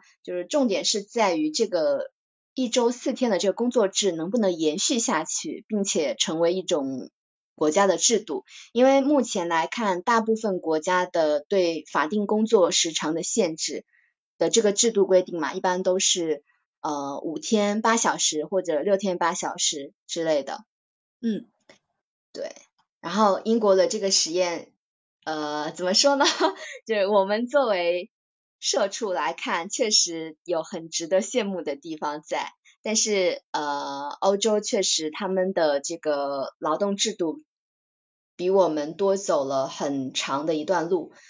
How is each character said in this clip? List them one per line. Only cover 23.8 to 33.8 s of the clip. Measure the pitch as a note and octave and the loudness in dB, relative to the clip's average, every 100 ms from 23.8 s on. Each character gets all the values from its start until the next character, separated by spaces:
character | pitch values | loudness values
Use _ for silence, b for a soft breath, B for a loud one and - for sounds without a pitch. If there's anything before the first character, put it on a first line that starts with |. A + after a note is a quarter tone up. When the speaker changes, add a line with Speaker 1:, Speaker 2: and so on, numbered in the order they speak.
| E3+ | 4
Speaker 1:
这 | G#3 | 0
个 | G3 | 0
实 | F#3+ D#3+ | 0 0
验， | F3 F3 E3 - _ _ _ _ _ D#3 | 0 0 -4 -10 _ _ _ _ _ -8
呃， | D#3 D3+ D3+ D#3 | -6 -4 -4 -6
怎 | E3 F3+ | -4 0
么 | |
说 | - C#4 C#4 | 4 4 4
呢？ | C#4+ | 2
<laughs> | - G4 F#4+ - C5 - | 2 0 -2 -12 -12 -4
就 | G#3 | 0
是 | G3 | 4
我 | G#3 F#3+ | 4 2
们 | G#3+ B3 | 0 0
作 | C#4+ A#3+ | 2 2
为 | F#3 E3+ F3+ G3+ _ _ _ _ _ | 2 2 0 -4 _ _ _ _ _
社 | - D4 G3 | -4 0 -2
畜 | - G#3 | -2 -4
来 | F3 D3+ | -2 -2
看， | E3 B3+ F#3 F3 | -4 -4 -4 -4
确 | - A3 | -2 2
实 | G#3 F3 E3 D#3+ D#3 | 2 0 -4 -8 -10
有 | - E3+ | -4 -4
很 | D#3 F3+ E3 | -4 -10 -8
值 | - D#3+ | -8 0
得 | F#3+ | 0
羡 | - B3 G3+ | 0 -2 -2
慕 | F3+ | -4
的 | D3+ C#3 | -6 -8
地 | E3 D#3 | -10 -8
方 | D3+ D3+ | -6 -8
在。 | - D3+ D#3+ - b b | -6 -6 -6 -12 b b
但 | - G#3+ | -4 -2
是， | A3 G3+ F3 - - | 0 2 0 -2 -6
呃， | D#3 D3 C#3+ | -6 -4 -4